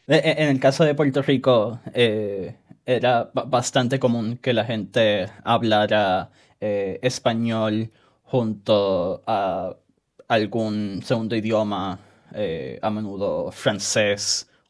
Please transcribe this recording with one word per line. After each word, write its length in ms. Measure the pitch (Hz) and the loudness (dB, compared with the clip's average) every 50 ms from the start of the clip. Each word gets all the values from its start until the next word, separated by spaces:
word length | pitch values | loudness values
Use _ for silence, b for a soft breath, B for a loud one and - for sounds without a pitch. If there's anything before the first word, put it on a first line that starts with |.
| _ | _
E-, 100 | - 160 | 2 2
e-, 260 | 160 - 160 156 156 156 | 4 4 2 2 2 2
en 40 | 147 | 2
el 100 | 135 131 | 2 4
caso 240 | 143 135 135 - 160 | 2 2 4 4 2
de 100 | 147 143 | 2 4
Puerto 280 | 151 151 139 131 143 | 2 0 2 0 0
Rico, 580 | 135 - 139 127 - 131 123 113 101 95 110 - - - | 2 2 2 4 4 4 4 4 4 0 -4 -8 -12 -4
eh, 640 | - 127 120 110 107 107 104 98 101 95 87 82 - - _ _ - _ _ | 2 2 2 2 2 0 -2 -4 -4 -6 -6 -8 -12 -16 _ _ -20 _ _
era 440 | - 127 110 117 123 123 120 - - - | 0 0 2 2 2 2 2 0 -2 -4
ba-, 100 | 123 - | -6 -2
bastante 540 | 139 - 127 123 - - 135 123 120 135 131 | 0 0 0 0 0 0 0 2 2 0 2
común 400 | - 120 117 117 107 110 120 - | 2 2 2 0 -2 -4 -6 -4
que 120 | - 131 | -2 0
la 120 | 120 120 117 | 0 2 0
gente 600 | 120 113 107 95 - - 123 110 104 104 98 90 101 - - - | 0 -4 -6 -6 -2 0 2 4 4 2 0 -2 -6 -10 -8 -2
hablara, 840 | 110 117 113 120 110 107 104 107 101 107 107 101 95 92 92 - b b b b b b _ | 0 0 2 2 2 2 2 4 4 2 2 2 2 0 0 -2 b b b b b b _
eh, 380 | 104 107 101 101 98 95 - - | -4 -4 -2 -2 -2 -4 -4 -2
español 880 | 123 127 - - - 123 113 113 117 117 113 113 110 110 107 110 113 113 b b b b b b b | -2 -2 -2 0 -2 -2 0 0 -2 -2 0 0 0 0 0 -2 -4 -6 b b b b b b b
junto 1000 | - - 127 117 110 104 - - - 110 101 101 98 95 87 87 95 90 - - | -2 -2 0 0 -2 -4 -6 0 2 2 4 4 2 0 0 0 -2 -4 -4 -4
a 480 | 113 113 98 98 92 85 85 90 90 - - _ _ _ _ _ _ _ - _ - | -2 -2 0 0 -2 -2 -2 -4 -6 -10 -12 _ _ _ _ _ _ _ -20 _ 0
algún 760 | 123 110 107 - - 113 110 107 104 107 104 98 98 92 - | 0 0 0 0 -2 -2 -2 -2 -2 -4 -4 -4 -6 -8 -4
segundo 300 | - 127 113 113 101 117 | -2 -2 -2 -2 -2 -4
idioma, 600 | 113 104 110 113 107 107 104 101 90 95 95 92 b b b b b b b - | -2 -2 0 0 0 0 -2 -2 -4 -4 -6 -8 b b b b b b b -8
eh, 440 | 107 104 87 82 80 65 65 58 - | -6 -4 -4 -4 -6 -8 -10 -10 -6
a 80 | - 107 | -4 -4
menudo 600 | 107 107 107 98 98 95 101 90 - 87 76 - | -4 -4 -6 -6 -6 -4 -4 -2 -2 -4 -4 -6
francés, 960 | - - - 107 104 92 - - - 117 104 101 101 101 - - - - - _ _ _ _ | -8 -4 -2 -2 -2 -2 -4 -2 0 2 2 2 0 -2 -2 -4 -4 -4 -6 _ _ _ _